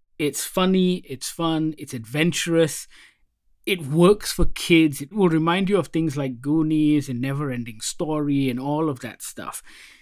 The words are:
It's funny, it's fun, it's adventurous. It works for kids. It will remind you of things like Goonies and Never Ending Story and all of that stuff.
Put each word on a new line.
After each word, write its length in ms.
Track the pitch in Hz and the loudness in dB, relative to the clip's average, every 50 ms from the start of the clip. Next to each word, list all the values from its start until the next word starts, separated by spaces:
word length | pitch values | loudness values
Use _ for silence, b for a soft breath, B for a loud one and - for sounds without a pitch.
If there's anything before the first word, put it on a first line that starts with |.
| _ _ _ - | _ _ _ -4
It's 260 | 156 147 143 - - | -4 -2 -2 -4 -8
funny, 600 | - - 190 185 185 190 190 185 180 180 180 - | -4 -2 0 2 2 4 2 2 2 0 -2 -6
it's 240 | - 135 - - - | -12 -12 -12 -12 -10
fun, 460 | - - 165 165 160 156 160 156 156 | -6 -4 -2 -2 0 0 -2 -4 -4
it's 160 | - 147 - | -8 -10 -10
adventurous. 960 | - 120 110 110 127 151 160 175 - - - 175 165 165 165 147 - - - b b b b b b b b _ _ _ _ _ _ _ _ | -10 -12 -10 -6 -2 0 0 0 0 -2 -2 0 2 2 2 2 0 -6 -12 b b b b b b b b _ _ _ _ _ _ _ _
It 180 | - 196 170 | -4 -4 -4
works 500 | 151 127 151 165 170 185 208 208 - - | -4 -2 4 6 6 6 6 4 0 -4
for 140 | - - - | 2 4 4
kids. 540 | - - - - - 175 160 160 151 135 - | 4 4 2 2 4 6 6 6 4 2 -4
It 120 | 143 139 | -10 -6
will 160 | 202 214 196 175 | 0 2 2 4
remind 400 | 160 160 160 165 175 190 196 180 | 4 2 2 2 0 0 2 2
you 80 | 202 | 2
of 120 | 185 151 - | 2 0 0
things 280 | - 165 165 160 127 | -2 -2 -2 -2 -2
like 240 | 147 143 131 123 117 | -2 -4 -4 -6 -6
Goonies 680 | 127 143 151 160 156 156 156 156 151 147 151 147 - 135 | -4 0 0 0 2 2 2 2 4 4 2 2 0 -2
and 120 | 127 120 | -6 -4
Never 300 | 127 135 135 139 151 135 | -4 -4 -4 -4 -4 -4
Ending 300 | 127 120 117 117 110 - | -4 -6 -8 -8 -10 -10
Story 680 | - - - - 175 151 156 151 147 143 143 139 139 131 | -10 -8 -6 -6 -4 -4 -2 -2 -2 0 0 0 0 0
and 120 | 120 127 | -2 -2
all 280 | 131 143 147 151 165 156 | -4 -4 -2 -2 -2 -2
of 120 | 135 120 | -4 -6
that 220 | - 113 - - | -10 -12 -12 -14
stuff. 400 | - - - - 92 - - - B B B B B B B B | -14 -14 -14 -12 -12 -12 -12 -12 B B B B B B B B